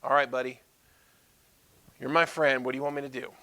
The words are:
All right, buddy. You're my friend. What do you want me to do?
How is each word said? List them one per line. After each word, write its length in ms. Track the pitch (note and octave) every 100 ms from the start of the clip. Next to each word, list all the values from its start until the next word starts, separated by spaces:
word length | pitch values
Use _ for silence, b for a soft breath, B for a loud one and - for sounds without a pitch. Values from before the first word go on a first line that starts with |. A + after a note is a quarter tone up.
All 120 | B2+
right, 160 | C#3 C3+
buddy. 300 | B2+ B2+ B2+ _ _ b b b b b b b _ _ _ - _
You're 100 | C3+
my 160 | D#3+
friend. 380 | E3 - D3 C3
What 80 | B2+
do 60 | C3
you 60 |
want 120 | C#3+
me 60 | C#3+
to 80 | C#3
do? 220 | B2+ G2+ -